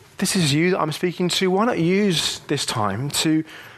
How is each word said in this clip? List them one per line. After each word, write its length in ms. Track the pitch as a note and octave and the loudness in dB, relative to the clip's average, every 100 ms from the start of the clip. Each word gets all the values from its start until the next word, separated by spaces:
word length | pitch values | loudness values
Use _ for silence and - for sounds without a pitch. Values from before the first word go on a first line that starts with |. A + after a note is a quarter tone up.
| - - | -18 -4
this 180 | G3 G3 | -2 2
is 160 | D#3 | 2
you 180 | D3 F3 | 2 2
that 100 | F#3 | 2
I'm 120 | D#3 | -2
speaking 360 | D3+ F3+ - F3+ | -2 -4 0 -2
to, 200 | - F#3+ | 0 0
why 140 | F#3+ | 2
not 140 | A#3+ E3+ | 2 2
use 640 | E3+ F#3+ G#3 D#3 - - | 2 2 2 2 -2 -6
this 260 | - C#3+ - | -4 -4 -2
time 440 | A#2 G#2 G2 C#3+ | -2 -2 -2 -4
to, 340 | - D#3+ D#3 D#3 - - | -2 0 0 -2 -12 -20